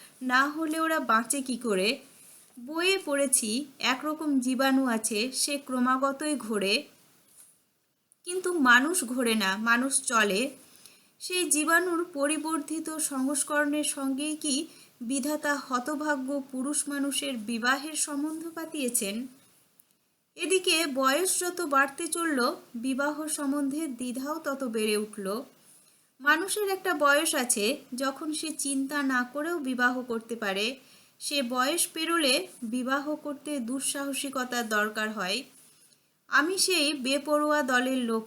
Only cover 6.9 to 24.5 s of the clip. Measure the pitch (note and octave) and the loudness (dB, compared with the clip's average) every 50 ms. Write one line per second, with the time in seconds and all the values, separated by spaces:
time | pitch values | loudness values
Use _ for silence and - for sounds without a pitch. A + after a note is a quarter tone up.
6.9 | - _ _ _ _ _ _ _ _ - - - _ _ _ _ _ _ _ _ | -14 _ _ _ _ _ _ _ _ -20 -20 -20 _ _ _ _ _ _ _ _
7.9 | _ _ _ _ _ _ - F4 F4+ F#4+ F#4 F4+ F4 E4+ C4+ B3 A#3 B3 C4+ D#4 | _ _ _ _ _ _ -10 -6 -4 -2 -2 0 0 2 6 8 8 6 6 4
8.9 | F4+ - - A3 B3+ C4 B3+ A3+ A3+ A3 G3+ F#3+ F#3+ G#3 A3 A#3 A#3 A#3+ B3+ C#4 | 0 0 -2 -2 -2 0 2 2 2 2 2 0 0 0 2 2 2 4 2 2
9.9 | C4+ - - - B3+ A3+ G#3+ G3+ F#3 G3 B3+ D4 - - - - - - - - | 0 -2 0 2 4 4 4 4 4 2 0 -2 -4 -8 -20 -20 -20 -20 -20 -20
10.9 | - - _ _ _ - - - F4+ F4+ F4 D4 - D4 D4+ D4+ E4 E4+ F4+ F#4 | -20 -20 _ _ _ -14 -10 -4 -2 0 0 2 2 2 2 4 4 4 4 2
11.9 | E4+ E4 F4 E4+ - C#4 C#4 D4 D#4 D4 D4 D#4+ D#4+ C#4+ C#4+ - D#4 D#4+ D#4+ D#4+ | 0 -2 -2 -2 -2 0 0 0 0 0 -2 -2 -2 -4 -4 -4 -6 -6 -6 -6
12.9 | D#4 D#4 D4+ - C#4+ C4 C4 C4+ D4 C#4+ - - D4+ D4 D4 D4 C#4+ D4+ D4 - | -6 -4 -4 -4 -2 -2 -2 0 0 0 -2 0 2 2 2 2 2 0 0 -2
13.9 | - C#4+ C4+ C4+ C4+ C4 D4 D#4 D4+ D4+ - D4+ B3+ C#4 E4 - - - - - | -2 -4 -2 -2 -2 -2 -2 -4 -4 -4 -2 -2 -2 -2 -4 -6 -12 -20 -20 -20
14.9 | _ - B3 A3+ C4+ C#4 A#3+ D4 D4+ D4 D4 D4 C#4+ C#4 C4 - C4 B3 B3 D4 | _ -12 -6 -4 -2 -2 -2 -2 -2 -2 0 -2 -2 -2 -2 -4 -4 -4 -2 -2
15.9 | D4+ C#4 D4+ D4+ D4 C4 C4 C4 C#4+ C#4+ C4+ - - B3+ B3+ C#4+ D4 D4 - C#4+ | -4 -4 -2 -2 -2 -2 -2 -2 -4 -4 -4 -6 -6 -6 -4 -2 -2 -4 -4 -4
16.9 | C#4+ C#4+ C4+ C#4+ C#4 - D4 C#4 C4+ A3+ G#3 G#3+ A#3+ A3+ A3+ B3 C4+ C#4 C#4 D#4+ | -2 -2 -2 -2 -2 -2 -2 -4 -4 -6 -4 -4 -4 -2 0 2 0 0 -2 -6
17.9 | D#4 D4+ - D#4 D4 C#4 C#4+ D#4 D#4 D#4+ E4 E4 E4 E4+ D#4+ D#4+ - D4+ C4+ B3 | -4 -4 -4 -4 -2 -2 -2 -4 -4 -6 -8 -10 -8 -8 -8 -6 -4 -2 -2 0
18.9 | A#3+ - A3 G3 G#3 A3+ C4 C4 - - _ _ _ _ _ _ _ _ _ _ | 0 0 -2 -2 -4 -6 -8 -10 -12 -20 _ _ _ _ _ _ _ _ _ _
19.9 | _ _ _ _ _ _ _ _ _ D#4 E4+ D#4 F#4 F#4 F#4 F#4+ E4+ D#4+ E4+ D4+ | _ _ _ _ _ _ _ _ _ -6 -2 0 2 2 2 4 2 2 2 0
20.9 | B3+ C4 C4+ C4 C4+ D#4+ F#4 F#4 - - F4+ F4+ F4 F4 F4 C#4+ C#4 C4+ C#4 C#4 | 0 2 2 4 4 4 2 2 0 0 0 -2 -2 -2 -2 2 4 4 4 2
21.9 | C#4+ - E4+ D4+ - F4 E4+ E4 D4 B3+ A#3+ C4+ F4 - - - - A#3 A3+ C4 | 0 -6 -8 -4 -2 -2 0 0 2 2 2 2 0 -2 -8 -14 -10 -6 -4 -2
22.9 | C4+ B3+ C#4 D4 D4+ D4 D#4 D4 - - D4 C4+ C#4 D4 C#4+ C4+ C#4 D4+ E4 D4 | -2 0 0 -2 -2 -2 -4 -6 -4 -4 -2 -2 0 0 0 -2 -2 -2 -4 -6
23.9 | A#3+ A#3 B3 B3 A#3 C4 C4 C#4+ D#4 E4 D#4+ D4+ | -6 -6 -6 -6 -6 -6 -4 -6 -6 -4 -4 -4